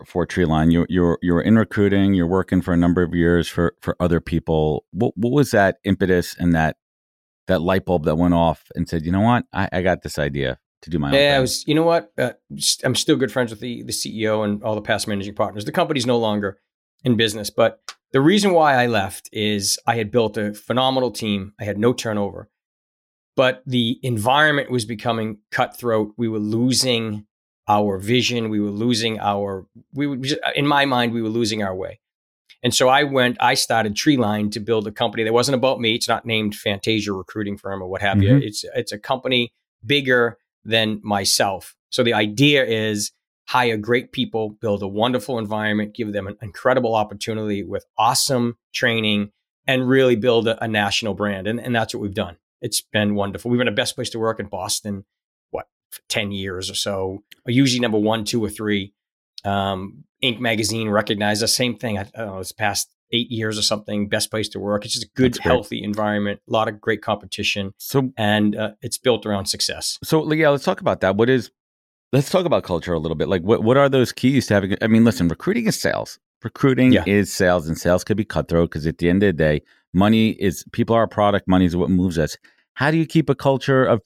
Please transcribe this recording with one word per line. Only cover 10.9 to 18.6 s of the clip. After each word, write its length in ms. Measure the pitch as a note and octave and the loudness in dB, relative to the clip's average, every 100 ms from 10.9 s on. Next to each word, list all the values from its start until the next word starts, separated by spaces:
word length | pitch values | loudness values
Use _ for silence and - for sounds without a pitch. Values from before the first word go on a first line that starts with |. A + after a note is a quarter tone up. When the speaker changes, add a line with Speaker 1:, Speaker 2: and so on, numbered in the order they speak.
Speaker 1:
do 80 | D#2+ | -4
my 80 | D2 | 2
own 60 | C#3 | 2
Speaker 2:
Yeah, 40 | |
I 140 | C#3+ | 4
Speaker 1:
thing"? 80 | C#3 | 2
Speaker 2:
was, 260 | B2+ - - | 0 -4 0
you 60 | D3+ | 2
know 80 | |
what? 280 | E3 E3+ E3 - | 2 0 -2 -4
Uh, 160 | B2+ - - C#3 | -4 -6 -16 -6
s-, 220 | - - | -4 -2
I'm 100 | C3+ A#2+ | -2 0
still 200 | - C3+ | 0 2
good 140 | B2+ | 0
friends 180 | C3 A#2+ | -2 -4
with 100 | A2 | -6
the, 220 | B2 A#2 | -10 -10
the 100 | A#2+ | -8
C 300 | - - G#2+ | -8 -8 -4
E 60 | G#2+ | 0
O 160 | G#2+ | 0
and 180 | G#2+ G#2 | -2 -2
all 120 | A2+ G#2+ | -4 -4
the 60 | |
past 240 | G#2 G#2 - | -2 -4 -2
managing 260 | G2+ G2 | -6 -6
partners. 320 | G#2 G#2 G#2+ G#2+ | -4 -4 -6 -6
The 60 | |
company's 340 | - D#3+ D3 A#2+ | -2 -2 -2 0
no 120 | A#2+ | 0
longer 400 | A2 G#2 G2+ - _ _ _ _ | 0 -2 -4 -8 _ _ _ _
in 140 | C3 A2 | 0 2
business, 320 | A2+ G#2+ G#2 | 0 -2 -4
but 320 | - A2+ - - - _ | 2 0 0 -14 -20 _
the 100 | C3+ | 2
reason 320 | D3 G#3 G3+ | 4 4 4
why 220 | E3+ | 4